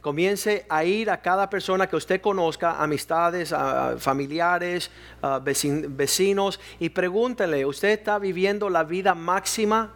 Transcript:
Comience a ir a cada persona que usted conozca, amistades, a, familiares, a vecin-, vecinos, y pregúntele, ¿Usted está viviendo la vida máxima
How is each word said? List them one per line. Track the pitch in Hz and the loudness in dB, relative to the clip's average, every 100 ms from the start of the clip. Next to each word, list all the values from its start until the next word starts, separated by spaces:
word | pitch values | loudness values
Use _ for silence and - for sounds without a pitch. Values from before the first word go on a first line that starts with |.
Comience | 151 147 180 196 214 208 - | -4 0 0 0 0 -2 0
a | 156 | 0
ir | 165 208 220 | 2 0 0
a | 185 | -2
cada | - 190 196 | 0 0 0
persona | 196 - 185 185 | -2 -2 0 2
que | 160 | 0
usted | - 190 | 0 0
conozca, | 214 190 165 151 170 - | 0 0 0 0 -2 0
amistades, | 151 143 - 165 170 180 156 | 0 0 0 2 2 0 -4
a, | 151 139 131 131 120 | -2 0 0 0 -2
familiares, | 135 135 139 156 170 175 175 175 - - - - | 0 0 -2 0 0 0 0 -4 -6 -12 -20 -6
a | 139 135 | -2 -2
vecin-, | 135 135 147 147 147 | 0 0 0 -2 -4
vecinos, | 135 139 - 196 196 196 185 - - | -2 -2 2 2 4 0 -2 -12 -6
y | 165 | -4
pregúntele, | - 180 190 247 240 190 147 135 | 0 0 2 0 0 0 2 0
¿Usted | 139 196 | 0 0
está | 214 214 208 | 0 0 -2
viviendo | 202 180 190 208 208 | -2 0 0 0 -2
la | 175 | -2
vida | 156 180 190 175 | -2 0 2 2
máxima | 165 185 190 - 214 220 220 | 2 -2 -2 0 2 2 0